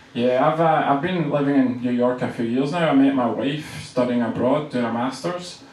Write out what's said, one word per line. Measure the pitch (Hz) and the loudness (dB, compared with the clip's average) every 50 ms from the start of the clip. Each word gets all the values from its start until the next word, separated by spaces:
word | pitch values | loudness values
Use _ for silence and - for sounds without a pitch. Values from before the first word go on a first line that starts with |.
| - - - | -20 -12 -6
Yeah, | 120 120 123 127 127 - - | -2 0 2 2 4 2 2
I've, | - 160 | 2 2
uh, | 170 160 156 - - | 2 2 2 2 2
I've | 143 139 139 | 0 0 0
been | 165 185 185 175 151 143 | 0 -2 -2 -2 -2 0
living | 143 143 139 139 143 | 0 0 0 2 4
in | 139 131 120 120 120 | 4 2 2 0 -2
New | 120 123 | -2 -2
York | 123 120 120 123 123 123 | 0 2 2 2 0 0
a | 123 113 | -4 -6
few | - - 120 | -4 -4 -4
years | 113 117 131 143 147 165 | -2 0 0 0 0 0
now. | 175 165 156 | 0 0 2
I | 139 | 4
met | 135 135 139 135 | 4 4 4 4
my | 131 120 | 2 0
wife | 117 - - 127 139 147 151 - - - - - | 0 -2 -2 -2 -2 -4 -4 -6 -10 -12 -14 -14
studying | - - 127 123 120 123 120 | -6 -2 -2 0 0 0 0
abroad, | 120 113 - - 113 127 139 156 151 - | 0 -2 -2 -2 0 0 0 0 -2 -4
doing | - 123 120 | -4 -4 -2
a | 110 | -2
master's. | 113 117 120 131 131 - - 170 180 180 180 - - - - - | -2 -2 -4 -4 -6 -6 -6 -6 -6 -6 -8 -12 -14 -16 -20 -20